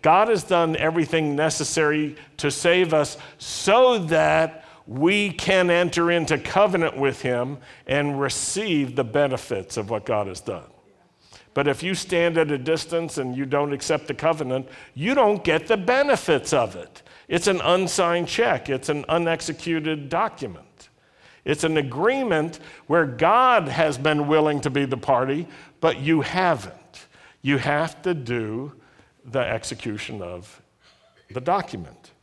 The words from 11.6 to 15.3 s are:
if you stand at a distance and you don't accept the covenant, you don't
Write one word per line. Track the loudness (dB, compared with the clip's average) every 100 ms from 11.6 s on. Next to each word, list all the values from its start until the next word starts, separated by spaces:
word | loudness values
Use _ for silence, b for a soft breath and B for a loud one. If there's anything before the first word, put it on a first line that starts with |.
| 0
if | -2
you | -4
stand | -6 -2 0 2 2
at | 0
a | -2
distance | -2 -2 -2 -4 -4 -6
and | -6 -6
you | -2
don't | -2 0
accept | -4 -2 -4 -4
the | -2
covenant, | 0 0 -2 -4 -6 B B -6
you | 0
don't | 4 4